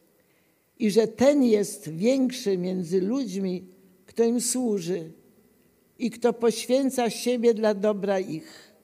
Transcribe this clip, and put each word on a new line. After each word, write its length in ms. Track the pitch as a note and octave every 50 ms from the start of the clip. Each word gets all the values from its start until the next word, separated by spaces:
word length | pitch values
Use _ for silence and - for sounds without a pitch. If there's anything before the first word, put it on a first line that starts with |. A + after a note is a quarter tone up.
| _ _ _ _ _ _ _ _ _ _ _ _ _ _ _ -
I 120 | A3+ G#3+
że 160 | F3 A3 A3
ten 360 | A3 A3 - A#3+ C#4 D4 C#4+
jest 480 | B3+ A#3 G#3 G#3 G3 - - - - D3+
większy 680 | D#3+ D#3+ G3+ A#3+ C4+ C4+ C4 A#3+ - - - G3+ G3 F3+
między 420 | F3 F#3 F#3 F#3 F3 D#3 F#3 F#3+
ludźmi, 640 | F#3 G3+ B3 C#4+ C4 G3+ F3+ G3 F#3+ F#3 F3+ F3+ - - - _ _ _ _ _ _
kto 180 | - - - A#3
im 160 | A#3 A#3+ B3
służy 720 | - - - B3+ B3+ A3+ G#3 G3 D#3+ E3+ F#3 E3+ D#3+ E3 - - _ _ _ _ _ _ _ _ _ _ _ _ _ _ _ -
i 120 | B3+ A3
kto 220 | - A#3 - A#3+
poświęca 760 | A#3 A#3 A#3 A#3 A3 - - - B3 C4+ C#4 C4 C4 B3+ A#3+ A3
siebie 440 | - - - A#3+ B3 A#3+ A3 A#3 A3+
dla 200 | G#3+ A3 G#3+ G#3+
dobra 460 | G3 G3 G#3+ G#3+ G3 F#3 G3+ G3 F#3
ich. 540 | F#3 - D3+ D#3 - - - - - - _ _